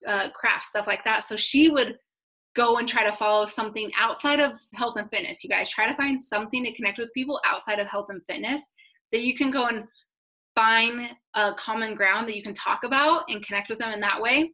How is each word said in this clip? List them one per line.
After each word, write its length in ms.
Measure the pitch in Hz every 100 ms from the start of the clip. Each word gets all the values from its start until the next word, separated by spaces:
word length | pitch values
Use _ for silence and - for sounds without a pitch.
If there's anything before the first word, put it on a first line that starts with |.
| -
uh, 220 | 202 202
crafts, 380 | - 233 - -
stuff 160 | 214 208
like 180 | 196 226
that. 180 | 220
So 120 | - 214
she 340 | - 269 320
would 280 | 285 233 - _ _ _ _ _ -
go 220 | 233 233
and 100 | -
try 160 | 226
to 120 | 214 208
follow 300 | 214 214 208
something 460 | - 226 220 214 -
outside 420 | 226 - 294 294
of 200 | 285 226 _ 220
health 220 | 240 226
and 120 | 214
fitness. 340 | 208 175 196
You 60 | 185
guys, 200 | 190 196
try 180 | - 220
to 80 | 285
find 260 | 277 262
something 420 | - 214 214 254 247
to 80 |
connect 240 | 240 208 202
with 160 | 233
people 260 | 254 262 277 190
outside 340 | 285 262 208
of 80 | 202
health 200 | 202 202
and 120 | 190 -
fitness 340 | 180 214 294 - _ _ _ _
that 100 | 226
you 140 | 247 247
can 140 | 277
go 180 | 269 240
and 200 | 226 208 _ _ _ _ _ _ -
find 600 | 220 226 226 240 240 - _ 214
a 180 | 208
common 420 | 196 - 214 220 208
ground 320 | 190 208 226
that 80 | 208
you 80 |
can 100 | 208
talk 300 | 202 185 202
about 400 | 240 269 294 330 -
and 160 | 214 202
connect 240 | 202 202
with 100 | 220
them 120 | 233
in 100 | 208
that 200 | 202 196
way. 300 | 170 269 330